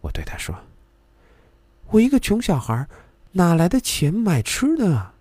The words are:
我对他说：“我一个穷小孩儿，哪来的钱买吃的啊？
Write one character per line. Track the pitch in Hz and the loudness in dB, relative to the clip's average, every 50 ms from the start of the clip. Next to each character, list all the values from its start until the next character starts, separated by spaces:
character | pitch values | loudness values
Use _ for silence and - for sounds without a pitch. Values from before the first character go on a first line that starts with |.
我 | - - | -10 -8
对 | - - 76 | -8 -8 -8
他 | - - | -10 -12
说 | - - - 90 - - - - _ _ _ _ _ _ _ _ _ _ _ _ _ _ _ _ _ _ _ _ _ - - | -12 -10 -12 -12 -12 -16 -20 -20 _ _ _ _ _ _ _ _ _ _ _ _ _ _ _ _ _ _ _ _ _ -12 0
：“我 | - 220 | 2 2
一 | 226 262 | 4 4
个 | 277 254 | 2 0
穷 | - - 202 233 | 0 0 -2 -2
小 | 240 - 180 131 | 0 -2 -2 -2
孩 | - - 113 | -2 -4 -4
儿， | 117 143 - - - - _ _ _ _ - | -4 -6 -8 -14 -20 -20 _ _ _ _ 0
哪 | - 185 180 170 170 | 4 4 4 6 4
来 | 165 165 175 | 4 2 2
的 | 214 262 | 2 0
钱 | - - - - 151 143 | -2 -2 -4 -2 0 0
买 | 170 226 233 202 165 120 | 0 0 0 0 0 0
吃 | 107 - - - 262 285 320 | -2 -2 -4 -2 0 0 0
的 | 311 240 185 151 | 2 2 0 0
啊？ | 113 92 - _ _ | 0 -2 -6 _ _